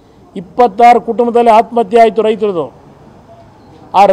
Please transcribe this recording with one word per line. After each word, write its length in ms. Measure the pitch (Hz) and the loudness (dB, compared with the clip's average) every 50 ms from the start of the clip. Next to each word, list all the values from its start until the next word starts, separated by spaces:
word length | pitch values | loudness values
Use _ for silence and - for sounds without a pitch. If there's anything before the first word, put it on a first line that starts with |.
| _ _ _ _ _ _ _ 190 | _ _ _ _ _ _ _ -18
ಇಪ್ಪತ್ತಾರು 600 | 175 - - - 240 233 185 220 233 240 240 226 - 226 | -18 -10 -2 0 0 0 2 2 2 4 4 2 0 -4
ಕುಟುಂಬದಲ್ಲಿ 420 | 226 202 240 240 220 240 240 233 214 220 | -6 -4 -4 -2 -2 0 2 2 2 2
ಆತ್ಮಹತ್ಯೆ 400 | 226 - 240 240 233 180 226 233 226 | 0 0 -4 -6 -6 -2 0 2 2
ಆಯಿತು 180 | 220 185 220 214 220 | 2 0 -2 -4 -4
ರೈತರದು. 380 | 226 190 214 208 185 165 143 117 - - _ - - _ _ - - - _ _ - - - _ _ _ _ _ - - - - - 180 | -4 -4 -4 -6 -6 -6 -8 -10 -14 -20 _ -20 -20 _ _ -20 -20 -20 _ _ -20 -20 -20 _ _ _ _ _ -20 -20 -20 -6 0 0
ಆ 20 | 202 196 | 2 2